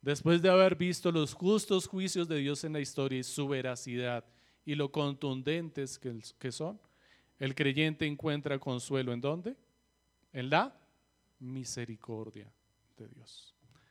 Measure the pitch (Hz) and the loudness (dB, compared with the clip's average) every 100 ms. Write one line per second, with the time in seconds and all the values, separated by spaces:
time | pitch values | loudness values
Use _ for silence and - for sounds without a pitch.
0 | 139 143 156 170 180 185 190 170 180 175 | -2 0 4 6 8 8 8 6 0 2
1 | 180 170 147 - 180 214 202 190 - 190 | 2 2 0 0 2 2 4 0 0 -4
2 | 190 180 170 156 139 143 165 156 135 - | -2 -2 0 0 0 -2 -2 -4 -4 -2
3 | 135 131 123 - 139 139 127 123 - 120 | 0 0 -4 -4 -2 0 -2 -6 -4 -2
4 | 123 120 - _ _ _ - 147 143 156 | -2 -2 -6 _ _ _ -6 -2 0 0
5 | 143 139 143 131 131 165 165 143 135 - | 0 0 -4 -2 -2 -2 -4 -6 -8 -8
6 | 131 117 - - 131 120 156 214 _ _ | -8 -10 -12 -10 -10 -6 -8 -8 _ _
7 | _ _ _ _ 135 135 139 135 156 151 | _ _ _ _ -4 0 0 4 0 0
8 | 156 147 156 147 143 139 139 123 - 139 | -4 -2 -2 -2 -2 -4 -2 -6 -2 -2
9 | 127 120 139 165 180 269 _ _ _ _ | 0 -2 -2 -4 -6 -10 _ _ _ _
10 | _ _ _ 131 127 151 254 - _ _ | _ _ _ -8 2 2 2 -4 _ _
11 | _ _ _ _ 127 131 123 - 117 107 | _ _ _ _ -10 -8 -8 -8 -8 -10
12 | - 110 110 107 104 _ _ _ _ _ | -10 -10 -10 -14 -20 _ _ _ _ _
13 | 110 - 113 - - _ _ _ _ | -20 -20 -20 -20 -20 _ _ _ _